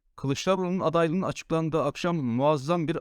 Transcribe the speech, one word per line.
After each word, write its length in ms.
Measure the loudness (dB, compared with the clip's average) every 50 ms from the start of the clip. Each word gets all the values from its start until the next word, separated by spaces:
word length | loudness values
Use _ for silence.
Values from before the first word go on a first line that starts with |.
| _ _ _
Kılıçdaroğlu'nun 640 | -6 -4 -2 -2 0 0 0 0 2 0 -2 -2 0
adaylığının 420 | 0 2 2 2 2 2 2 0
açıklandığı 640 | -2 -2 -4 -6 -6 -2 -2 0 0 0 0 0 0
akşam 340 | -2 -2 -2 -2 -2 0
muazzam 720 | 0 0 0 0 2 4 4 2 2 0 0 0 0 0
bir 100 | -2 -4 -2